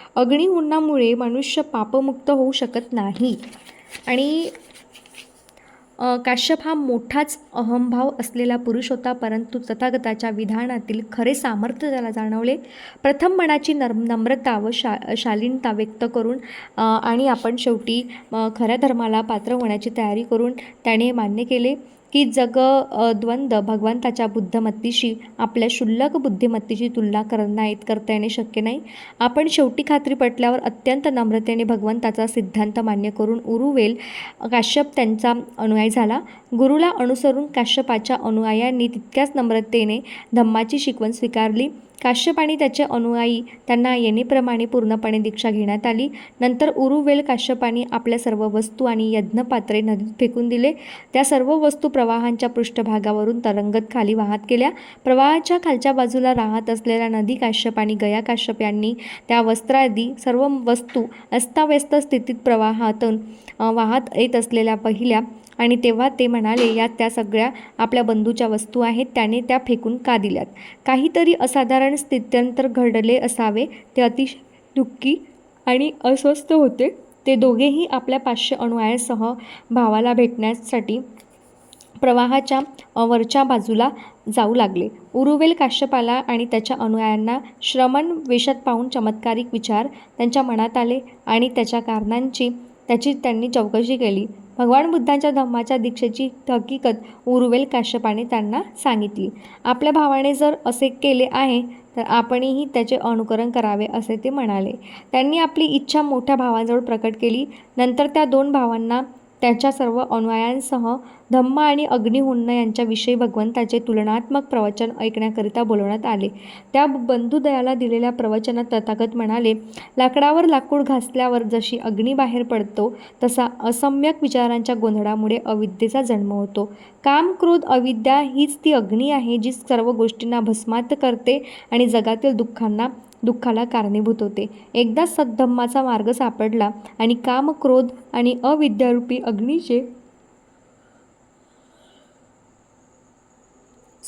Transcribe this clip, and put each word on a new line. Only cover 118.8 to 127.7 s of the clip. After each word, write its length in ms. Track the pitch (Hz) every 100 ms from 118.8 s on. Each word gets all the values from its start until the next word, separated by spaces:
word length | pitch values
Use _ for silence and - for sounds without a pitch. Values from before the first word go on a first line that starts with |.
| 220 214 226 233
म्हणाले, 380 | 220 226 233 220 - - - -
"लाकडावर 460 | 254 254 277 320
लाकूड 380 | 339 285 262 285
घासल्यावर 600 | 277 262 247 254 254 240
जशी 360 | 226 226 220 240
अग्नी 360 | 226 202 233
बाहेर 280 | 269 254 240
पडतो, 560 | 240 226 208 - 214 240 - -
तसा 240 | 247 240 240 240
असम्यक 600 | 220 240 277 277 294 311
विचारांच्या 520 | 285 254 240 233 233
गोंधळामुळे 640 | 240 220 214 208 214 214 226 226
अविद्येचा 560 | 214 214 185 226 262
जन्म 300 | 247 214 202
होतो. 440 | 202 202 202 202 - - -
काम, 280 | 277 285 349
क्रोध, 320 | 370 339 339
अविद्या 560 | -